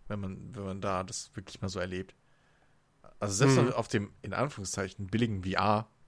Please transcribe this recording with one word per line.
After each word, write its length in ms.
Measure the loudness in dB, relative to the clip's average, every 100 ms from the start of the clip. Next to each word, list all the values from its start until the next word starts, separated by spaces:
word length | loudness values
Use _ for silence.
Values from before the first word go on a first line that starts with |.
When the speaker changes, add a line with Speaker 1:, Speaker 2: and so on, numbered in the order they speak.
| -8
Speaker 1:
wenn 120 | -6
man, 340 | -6 -8 -10
wenn 100 | -10
man 160 | -8 -4
da 240 | -2 -2
das 260 | -2 -8 -10
wirklich 280 | -14 -14 -8
mal 60 | -6
so 100 | -4
erlebt. 360 | -4 -4 -6 -14 _ _ _ _ _ _ _ _ -20 -6
Also 140 | -2 4 6
selbst 100 | 8
Speaker 2:
Mhm. 100 | 6
Speaker 1:
auf 120 | 2 0
dem, 220 | -2 -2 -8
in 120 | -6
Anführungszeichen, 720 | -2 -2 -4 -6 -4 -4 -6 -2
billigen 380 | 0 2 0
V 60 | 0
R, 380 | 2 4 2 0 _